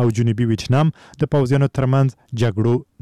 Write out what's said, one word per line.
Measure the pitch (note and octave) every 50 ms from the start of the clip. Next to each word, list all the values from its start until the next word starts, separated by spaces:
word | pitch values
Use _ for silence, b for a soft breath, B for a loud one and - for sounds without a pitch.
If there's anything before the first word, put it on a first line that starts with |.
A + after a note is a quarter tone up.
او | B2 A#2+ G#2+ A2+
جنوبي | A#2+ A#2 A2 A2 B2 A2+
ویتنام | A2+ G#2+ - - B2 C#3 D#3 D#3+ B B B B B -
د | D#3 - -
پوځیانو | D3 C3+ B2 C#3 C3+ C#3 C3+ -
ترمنځ | - C3 B2+ C3 C#3 C3+ C3 b b b b B2+ A2
جګړو | A#2+ A#2 F#2 G#2 A2 A#2 A#2+ B2+ - _ _ -